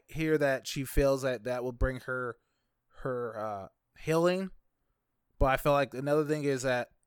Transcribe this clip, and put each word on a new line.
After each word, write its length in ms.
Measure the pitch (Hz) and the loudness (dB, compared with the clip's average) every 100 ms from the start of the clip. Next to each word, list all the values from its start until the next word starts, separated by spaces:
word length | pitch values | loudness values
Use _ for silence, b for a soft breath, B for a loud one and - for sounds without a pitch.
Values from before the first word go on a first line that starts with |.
| - | -8
hear 300 | 147 160 156 | -4 0 2
that 280 | 143 131 - | 2 0 -2
she 180 | 143 | -6
feels 380 | 131 - 139 135 | -2 4 4 4
that 220 | 131 120 | 0 -4
that 200 | 120 123 | -4 -4
will 80 | 127 | -4
bring 280 | 120 131 127 | 0 -2 -2
her, 360 | - 127 123 - _ _ _ _ _ - | -6 -6 -6 -10 _ _ _ _ _ -10
her, 360 | 135 123 117 110 | -6 -4 -6 -6
uh, 300 | 107 101 95 _ _ - | -8 -8 -12 _ _ -10
healing. 520 | - 160 175 185 190 - _ _ _ _ _ _ _ - | -2 2 2 2 -4 -12 _ _ _ _ _ _ _ 0
But 80 | 135 | 2
I 100 | 131 | 4
feel 160 | 151 | 2
like 220 | 143 139 | 2 2
another 300 | 123 143 151 | -2 0 2
thing 200 | 147 151 | 2 0
is 180 | 143 131 | 0 0
that 260 | 131 123 120 _ | 0 0 -2 _